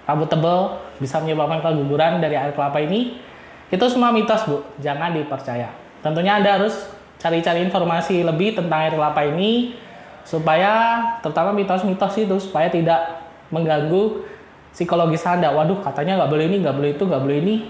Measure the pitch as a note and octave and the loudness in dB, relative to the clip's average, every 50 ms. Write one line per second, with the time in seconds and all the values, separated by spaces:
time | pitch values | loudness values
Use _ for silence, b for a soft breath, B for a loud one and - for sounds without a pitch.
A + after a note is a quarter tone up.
0 | - - C#3+ D3+ D#3+ D#3 E3 D#3+ D#3 E3+ F3 F3+ F#3+ F#3+ - - - - - - | -2 -2 0 0 0 0 0 2 2 2 2 2 0 0 -4 -8 -12 -14 -10 -8
1 | C#3 C3 - D#3+ D#3 D#3+ D#3 D3+ D3+ D3 E3 D#3+ D#3 E3 D#3+ D3+ C#3 C#3 C#3+ D3 | -8 -4 -2 -2 -2 0 0 0 0 0 0 -2 0 0 0 0 0 0 2 2
2 | D#3 E3+ E3+ F3+ E3 D3+ D3+ C#3+ C3+ D3 C#3+ - C#3+ C#3+ D3 D3+ D3+ D3+ F#3 A3 | 2 2 2 2 0 0 0 0 -2 -2 -2 -2 -2 0 0 -2 -2 0 0 -2
3 | B3 B3 - - B B B B B B B B B B - F#3 A#3+ B3+ B3 B3+ | -2 -2 -6 -12 B B B B B B B B B B 0 2 2 2 2 4
4 | A#3+ A#3+ A#3 A3 G#3+ A3 A3 G#3 - - C#3+ C#3+ - - - - C#3 D3 C#3+ C#3+ | 2 4 4 2 2 2 0 0 0 -2 -2 -4 -4 -8 -14 -8 -6 -6 -4 -2
5 | D#3+ F3 E3+ D#3 D3 D3 C#3 C3 - - A#2+ A#2+ A#2+ G#2+ - - - - - - | -4 -2 -2 -2 -4 -4 -6 -8 -6 -6 -6 -6 -6 -6 -10 -16 -20 -20 -20 -6
6 | - D3+ D#3 E3 F3 F#3+ G3+ G#3 G3 G3+ G3+ F#3+ G3 A3 G#3+ - - - - - | -4 -2 0 0 2 2 2 4 4 4 4 2 2 0 -2 -4 -10 -14 -16 -18
7 | - - - - - E3 E3 E3 E3 F3+ E3+ E3+ F3+ F#3 F#3+ G3 F3 E3+ E3 E3+ | -20 -20 -20 -4 -2 0 0 2 2 2 0 0 0 0 0 0 0 2 0 0
8 | E3+ - G3 F3 E3+ E3+ D#3+ D#3 F#3+ A3 A3 - E3+ E3+ D#3+ D#3 D#3+ D#3+ D#3 D#3 | 0 0 0 2 2 2 2 2 0 0 0 -2 -2 0 0 0 0 0 0 2
9 | D3+ D3+ D3+ D#3 D3 D3 D3 E3+ F#3+ G#3+ A3+ A#3+ B3 B3 - B B B B B | 0 0 2 2 0 0 0 0 0 2 2 0 0 -2 -6 B B B B B
10 | B B B B - - - D#3+ D#3 D#3+ D#3 E3 F#3 G3+ G#3+ A3+ A3+ A#3 A#3 A#3 | B B B B -12 -6 -4 -2 2 2 4 4 4 4 4 4 4 2 2 0
11 | A#3 A#3 A#3 - - D#3 D3+ E3 E3 F#3+ G#3 G3+ G3 F#3+ F3+ F#3 F#3 G3+ F#3 F#3+ | 0 -2 -4 -4 -6 -4 0 0 0 2 2 0 0 0 0 0 0 0 0 0
12 | A3+ - - - A3 G3 F#3+ G3 F#3+ - - G3+ G#3+ - - E3+ E3 E3 E3 E3 | 0 0 0 0 0 0 0 -2 -2 -2 0 0 0 2 2 2 2 4 2 2
13 | - - - - - - - - - - D#3+ D#3+ E3 D#3+ D#3 D3 D3 D#3 E3+ F#3+ | 2 -2 -6 -10 -14 -18 -20 -20 -12 -6 -4 -2 0 0 0 0 2 2 2 2
14 | G#3 A3 - B B B B B B B B B B - - - F3 E3+ F3 E3+ | 2 2 0 B B B B B B B B B B -20 -6 -6 -2 0 2 2
15 | E3+ E3 D#3 D#3+ - F3+ F3 F3+ E3+ D3+ - D3+ D#3 E3 F#3+ F#3+ - D3 - - | 4 2 2 0 0 0 0 2 2 2 2 2 2 2 0 -2 -2 -6 -4 -4
16 | D3 F3 F#3+ F#3+ D#3+ C#3 D3 D3+ D#3 E3 G3 G3+ F3+ D3 C3 C#3 C#3+ D3 D3 C#3+ | -2 0 2 2 2 2 2 2 2 2 0 0 0 0 0 0 0 -2 0 0
17 | G3+ F#3 E3 C3+ C3+ C#3 C#3+ C#3+ D#3+ G3 A3 A3 A3 | 0 0 0 0 0 0 0 2 2 2 0 0 -2